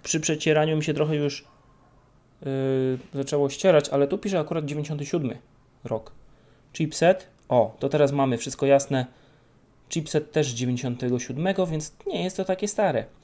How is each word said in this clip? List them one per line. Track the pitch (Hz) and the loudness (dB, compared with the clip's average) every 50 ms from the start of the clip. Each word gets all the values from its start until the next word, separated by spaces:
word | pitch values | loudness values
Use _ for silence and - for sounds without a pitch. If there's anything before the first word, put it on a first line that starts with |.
| - | -4
przy | - - 160 | -2 -2 0
przecieraniu | 156 - 160 151 - 160 151 151 156 160 156 156 | 0 0 -2 0 2 2 4 4 4 2 2 0
mi | 151 | 0
się | 160 147 | 0 0
trochę | 135 151 151 156 | 0 0 0 0
już, | 151 147 143 143 - - - _ _ _ _ _ _ _ _ _ _ _ _ _ _ _ _ _ _ - | 0 0 -2 -4 -6 -10 -18 _ _ _ _ _ _ _ _ _ _ _ _ _ _ _ _ _ _ -8
y, | 139 135 135 135 135 135 131 131 131 131 127 127 - - | -6 -4 -2 0 0 0 0 0 0 -2 -2 -6 -8 -8
zaczęło | 139 135 135 151 147 143 135 | -6 -4 -2 0 0 0 0
ścierać, | 135 - - 190 175 151 143 - | 0 2 4 4 6 6 4 2
ale | - 139 143 139 | 2 2 2 2
tu | 160 202 | 0 -2
pisze | - 208 196 175 | -2 -2 -2 -2
akurat | 156 156 170 165 151 | -2 -2 -4 -4 -4
dziewięćdziesiąty | 143 147 151 147 151 156 143 143 | -4 -4 -6 -6 -6 -6 -6 -4
siódmy | - - 175 147 120 104 - - _ _ _ _ _ _ _ - | -2 -2 -2 -2 -2 -4 -8 -12 _ _ _ _ _ _ _ -8
rok. | 120 110 110 - - - - - - - - _ _ _ _ _ _ - | -6 -6 -6 -6 -10 -18 -20 -20 -20 -20 -20 _ _ _ _ _ _ -6
Chipset. | - 165 151 - - 165 170 190 - - - _ _ _ - | -4 -4 -4 0 4 4 4 4 4 0 -12 _ _ _ 0
O, | - 123 110 107 - - | 2 4 4 2 0 -4
to | - 135 | -2 0
teraz | - 151 147 135 | 2 4 4 4
mamy | 139 143 139 131 123 113 | 4 2 0 0 0 -2
wszystko | - 135 - - - | -4 -6 -6 -2 2
jasne. | 135 139 139 139 - 139 131 123 123 - _ _ _ _ _ _ _ _ _ _ _ _ _ _ - | 4 4 4 4 2 0 -2 -2 -2 -8 _ _ _ _ _ _ _ _ _ _ _ _ _ _ -8
Chipset | - 170 160 - - 156 156 - | -6 -4 -4 -2 0 -2 -2 0
też | - 160 151 131 | 0 0 0 0
dziewięćdziesiątego | 120 117 127 123 127 120 127 127 120 123 127 123 123 123 | -2 -2 -2 -2 -2 -2 -2 -4 -6 -4 -2 -2 -2 -2
siódmego, | 123 - 127 139 165 185 196 190 185 175 | -2 -6 -6 -4 -2 -2 0 0 -2 -2
więc | 160 156 156 - - - - 403 | -2 -4 -6 -8 -10 -10 -8 -6
nie | 370 170 170 | -4 -4 -4
jest | 185 - - | -4 -4 -4
to | 190 | -2
takie | - 185 185 208 208 | -2 -2 -2 -2 -2
stare. | - - 214 180 139 113 113 - - - | 0 0 2 2 2 0 -2 -4 -8 -20